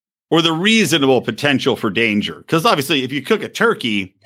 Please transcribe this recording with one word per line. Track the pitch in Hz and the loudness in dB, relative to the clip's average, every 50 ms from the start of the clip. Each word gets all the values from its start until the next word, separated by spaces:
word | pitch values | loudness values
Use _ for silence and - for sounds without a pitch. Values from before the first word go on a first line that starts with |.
| _ _ _ _ _ _ | _ _ _ _ _ _
Or | 156 165 160 | 0 2 2
the | 165 160 | 2 0
reasonable | 160 180 214 226 226 202 135 156 156 139 135 131 117 - | 0 2 2 4 4 2 2 2 2 4 4 4 4 2
potential | - 113 - - 147 139 123 - 139 110 | -2 -6 -2 0 0 0 0 0 0 -2
for | - - 110 | 0 -2 -2
danger. | 90 113 117 113 104 104 95 - - - - | 0 0 0 0 0 0 -2 -4 -8 -10 -6
'Cause | - 160 165 160 | -2 -2 0 2
obviously, | 233 208 151 131 135 165 135 127 | 2 0 0 0 -2 -2 -2 -2
if | 123 139 | -4 -6
you | 143 - | -8 -2
cook | - 220 202 - | -2 -2 -2 -2
a | - | -8
turkey | - - - 233 202 - - 120 104 101 95 90 - _ _ | -4 -2 0 0 0 -2 -2 -4 -2 -2 -4 -6 -12 _ _